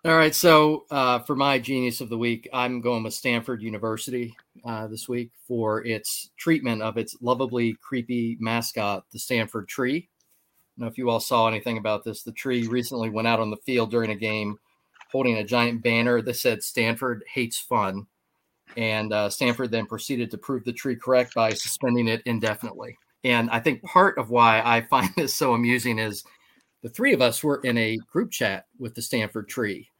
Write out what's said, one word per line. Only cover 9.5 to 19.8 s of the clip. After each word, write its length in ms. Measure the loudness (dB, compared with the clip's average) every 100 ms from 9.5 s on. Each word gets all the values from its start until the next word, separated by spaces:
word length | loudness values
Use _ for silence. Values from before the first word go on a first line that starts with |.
| -6 -8
Tree. 300 | -4 -2 -2
I 840 | -8 _ _ _ _ _ _ -10
don't 60 | -10
know 20 |
if 100 | -4
you 120 | -2
all 100 | 0
saw 280 | 2 4 4
anything 300 | 2 -4 -2
about 280 | -2 -2 -4
this. 180 | -10
The 80 | -12
tree 360 | -8 -2 -2 0
recently 420 | -2 -2 -4 -4
went 180 | 0 2
out 140 | 2
on 80 | 0
the 80 | -4
field 340 | 0 0 2
during 200 | 0 0
a 40 | -2
game 420 | -2 -2 -4 -6 _ _ _ _ -6
holding 260 | 0 2 0
a 60 |
giant 380 | 0 2 2 2
banner 380 | 2 2 4 2
that 140 | 0 0
said, 280 | 0 0
"Stanford 600 | -4 0 0 0 -4 -4 -6
hates 260 | -4 -4 -6
fun." 480 | -2 0 0 -4 -12 _ _ _ _ _ _ -4
And, 340 | -2 -2 0
uh, 180 | 0 0
Stanford 420 | 0 0 0 -2
then 160 | -4